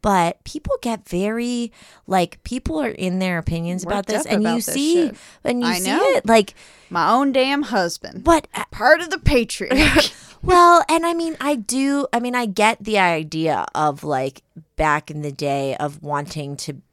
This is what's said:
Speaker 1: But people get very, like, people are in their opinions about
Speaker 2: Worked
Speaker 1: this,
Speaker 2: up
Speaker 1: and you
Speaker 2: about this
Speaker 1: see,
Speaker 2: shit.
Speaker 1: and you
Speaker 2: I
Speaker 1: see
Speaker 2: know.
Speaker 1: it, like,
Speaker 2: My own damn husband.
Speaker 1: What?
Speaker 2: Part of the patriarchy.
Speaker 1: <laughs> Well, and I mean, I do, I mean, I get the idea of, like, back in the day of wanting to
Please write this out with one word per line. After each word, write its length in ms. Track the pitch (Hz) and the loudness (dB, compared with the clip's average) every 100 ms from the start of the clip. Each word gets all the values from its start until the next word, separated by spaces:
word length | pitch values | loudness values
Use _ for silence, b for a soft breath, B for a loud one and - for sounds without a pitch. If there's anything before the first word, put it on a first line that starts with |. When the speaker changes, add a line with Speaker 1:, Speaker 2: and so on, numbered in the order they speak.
Speaker 1:
But 400 | 214 190 170 - | 2 2 2 -2
people 300 | - 311 - 523 | -12 -10 -4 -4
get 260 | 240 220 - | -4 -6 -6
very, 640 | 175 202 226 240 240 233 b b b - | -4 -2 -2 -4 -4 -6 b b b -2
like, 340 | 190 170 - | 0 0 -6
people 360 | - 247 - 311 | -8 -6 -4 -4
are 80 | 269 | -4
in 300 | - 185 185 | -4 -4 -2
their 180 | 185 175 | -2 -2
opinions 460 | - 165 170 180 | -4 -4 -4 -6
about 140 | 180 202 | -4 -4
Speaker 2:
Worked 100 | 196 | -2
Speaker 1:
this, 160 | 214 | -4
Speaker 2:
up 60 | 311 | 0
Speaker 1:
and 100 | 208 | 0
you 60 | 220 | 2
Speaker 2:
about 60 | 233 | 0
this 80 | |
Speaker 1:
see, 420 | - 269 302 349 302 | -2 -2 2 2 2
Speaker 2:
shit. 80 | - B B | -4 B B
Speaker 1:
and 180 | - 247 | -4 -2
you 60 | 240 | 0
Speaker 2:
I 60 | 180 | -2
Speaker 1:
see 100 | 190 | -2
Speaker 2:
know. 120 | 254 523 | 2 2
Speaker 1:
it, 100 | - | 2
like, 300 | 208 226 202 - B B B | 4 4 4 -8 B B B
Speaker 2:
My 220 | 180 160 | -2 2
own 200 | 233 277 | 2 2
damn 320 | 262 262 285 | 0 0 -2
husband. 640 | 294 220 175 - - 185 | -2 -2 -2 -6 -14 -4
Speaker 1:
What? 220 | 320 320 - - - | 2 2 0 -12 -10
Speaker 2:
Part 300 | - - 330 | 0 2 2
of 80 | 339 | 0
the 80 | 381 | -2
patriarchy. 960 | - 269 226 - 202 269 302 - - B | 2 2 0 -6 -2 2 4 4 0 B
Speaker 1:
<laughs> 60 | B B | B B
Well, 400 | 359 359 349 349 - | 4 6 8 6 4
and 160 | 330 | 0
I 80 | 330 | 0
mean, 240 | 339 330 311 | -2 -4 -4
I 140 | 277 | -2
do, 540 | 285 196 254 269 285 277 | -2 -2 -2 0 0 0
I 80 | 233 | -2
mean, 140 | 247 | -2
I 140 | 247 233 | -2 -2
get 360 | 190 214 233 | 2 2 0
the 140 | 208 208 | -2 2
idea 680 | 180 165 156 160 160 120 - | 2 0 -4 -2 0 0 -2
of, 280 | - 151 143 | 0 -2 -2
like, 380 | 151 135 135 - _ - _ | -4 -2 -2 -8 _ -20 _
back 360 | - 156 151 - | -2 0 0 -2
in 100 | 151 | -8
the 100 | 147 | -8
day 440 | 139 143 139 135 | -6 -4 -2 -4
of 260 | 131 147 151 | -4 -6 -8
wanting 540 | 147 143 143 156 143 143 | -6 -6 -6 -10 -10 -10
to 240 | - 135 _ | -10 -12 _